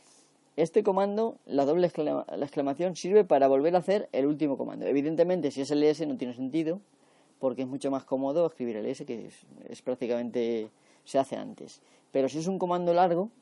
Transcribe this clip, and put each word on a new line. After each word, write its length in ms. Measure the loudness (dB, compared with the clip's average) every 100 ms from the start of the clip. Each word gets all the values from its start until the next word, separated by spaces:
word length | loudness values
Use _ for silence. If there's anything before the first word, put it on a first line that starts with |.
| _ _ _ _ _ -2
Este 260 | 0 2
comando, 540 | 2 2 0 0 -2 -4 -4
la 200 | 0 2
doble 220 | 4 2
exclama-, 380 | 0 -2 -2 -4
la 120 | -6 -6
exclamación, 500 | -4 -4 -2 -4 -4
sirve 300 | 2 4 6
para 240 | 6 6
volver 260 | 4 4 2
a 40 |
hacer 280 | 2 0 0
el 120 | 0 0
último 320 | 0 -2 -2
comando. 280 | -6 -6 -2
Evidentemente, 680 | 0 0 2 2 2 -2
si 80 | -4
es 80 | -2
L 180 | 2 2
S 160 | 2 -2
no 100 | -4
tiene 180 | -6
sentido, 460 | -6 -4 -2 -2 -4 -8 _ _ _ _ _
porque 240 | -4 -2
es 40 | -4
mucho 240 | -4 -4
más 140 | -4 -4
cómodo 400 | -4 0 0 0
escribir 320 | -2 -6 -4
L 120 | -4
S, 160 | -6 -8
que 220 | -10 -12
es, 180 | -18 -20 -20 -18
es 140 | -12
prácticamente, 880 | -8 -4 -2 -2 -2 -2 -2 -2 -4 -12 _ _
se 160 | -4 -2
hace 160 | -2 -4
antes. 460 | -10 -14 -18 -20 _ _ _
Pero 180 | 0 0
si 100 | 0
es 80 | -4
un 100 | -2
comando 360 | -2 0 2
largo, 380 | 4 4 2 -2 -8